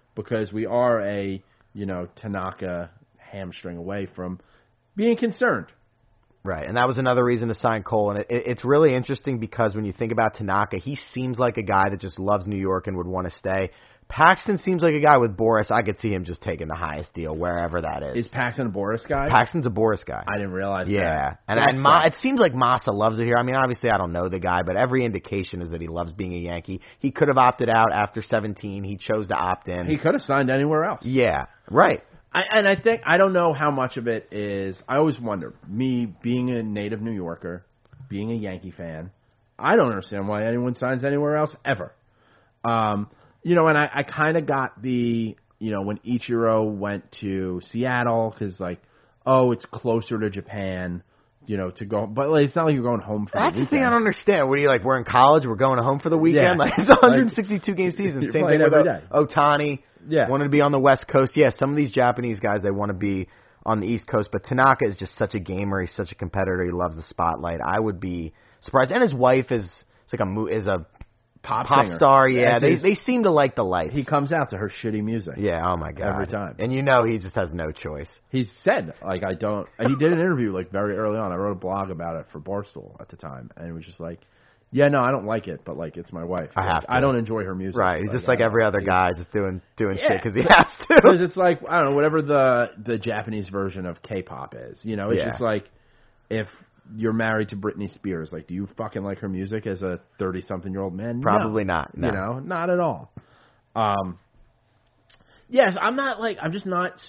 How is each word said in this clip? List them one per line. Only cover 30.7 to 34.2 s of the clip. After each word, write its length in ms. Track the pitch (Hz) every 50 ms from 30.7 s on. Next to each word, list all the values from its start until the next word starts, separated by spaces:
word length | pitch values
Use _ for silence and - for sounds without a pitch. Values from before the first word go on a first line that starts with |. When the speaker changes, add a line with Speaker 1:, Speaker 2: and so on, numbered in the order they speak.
| 156 156 165
Speaker 1:
else. 160 | 208 180 -
Speaker 2:
Yeah, 440 | - 120 131 131 120 95 76 69 64 - _ _ _ -
right. 320 | 101 143 196 - - - - _ _ - _ _ -
Speaker 1:
I, 60 | 175 185 180
and 180 | 214 220 202 196
I 60 | 196
think, 260 | 165 - 226 233 226 -
I 100 | 151 165
don't 160 | 180 196 196
know 200 | 185 175 175 165 147
how 160 | 135 151 151
much 260 | 139 135 127 127 -
of 120 | 131 117 117
it 200 | 113 110